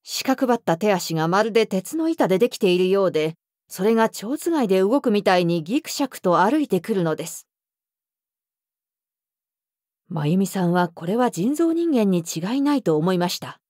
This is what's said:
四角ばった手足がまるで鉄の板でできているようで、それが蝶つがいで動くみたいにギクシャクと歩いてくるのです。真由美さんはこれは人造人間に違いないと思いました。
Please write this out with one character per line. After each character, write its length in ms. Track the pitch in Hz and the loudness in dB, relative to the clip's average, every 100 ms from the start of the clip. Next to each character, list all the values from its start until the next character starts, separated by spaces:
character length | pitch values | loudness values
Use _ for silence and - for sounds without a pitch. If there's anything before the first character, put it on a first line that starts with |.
四 220 | - - | -10 -6
角 240 | - 262 254 | -2 0 0
ば 80 | |
っ 40 | 240 | 0
た 180 | - 165 | 0 0
手 140 | 214 | 2
足 220 | 185 - | 0 -2
が 140 | 160 160 | -2 0
ま 160 | 190 | 2
る 80 | 226 | 2
で 160 | 220 220 | 2 0
鉄 300 | 185 185 320 | -2 -4 -4
の 120 | 320 | -2
板 180 | 320 220 | 0 2
で 120 | 185 | 2
で 100 | 247 | 2
き 80 | - | 2
て 140 | 196 | 2
い 60 | 180 | 2
る 100 | 185 | 2
よ 160 | 196 | 2
う 60 | 190 | 2
で、 240 | 156 156 160 _ _ _ | 0 -2 -6 _ _ _
そ 140 | - | -2
れ 100 | 202 | 2
が 160 | 226 220 | 2 2
蝶 280 | - 202 302 | -2 -8 -4
つ 120 | 349 | -2
が 140 | 320 | 0
い 40 | 214 | 2
で 120 | 190 | 2
動 200 | 190 277 | 4 2
く 120 | 262 | 2
み 120 | 208 | 0
た 140 | 196 180 | 2 2
い 80 | |
に 180 | 170 170 | 2 -2
ギ 180 | 156 269 | -2 -6
ク 100 | - | -4
シ 120 | - | -6
ャ 40 | 277 | -6
ク 120 | - | -2
と 220 | 185 165 | 0 2
歩 180 | 190 302 | 2 0
い 80 | 285 | 0
て 120 | 185 | -4
く 140 | 170 | -2
る 80 | 196 | -2
の 120 | 165 | -2
で 120 | 156 165 | -4 -8
す。 180 | - _ _ _ _ _ _ _ _ _ _ _ _ _ _ _ _ _ _ _ _ _ _ _ _ _ _ _ | -14 _ _ _ _ _ _ _ _ _ _ _ _ _ _ _ _ _ _ _ _ _ _ _ _ _ _ _
真 200 | 165 147 | -4 0
由 100 | 185 | 0
美 100 | 196 | 0
さ 180 | 190 | 0
ん 60 | 175 | 0
は 160 | 180 175 | 2 0
こ 180 | - | -4
れ 120 | 170 226 | -4 0
は 140 | 247 | 0
人 220 | - 214 | 0 -2
造 200 | 302 330 | 0 0
人 180 | 330 339 | 0 0
間 140 | 262 | 2
に 180 | 202 180 | 2 0
違 160 | 165 160 185 262 | -2 -8 -4 -2
い 40 | |
な 140 | 285 | 0
い 60 | 285 | 0
と 140 | 185 | 0
思 160 | 151 170 | 0 2
い 60 | 185 | 0
ま 100 | 175 | -2
し 120 | - | -4
た。 200 | - - | -10 -14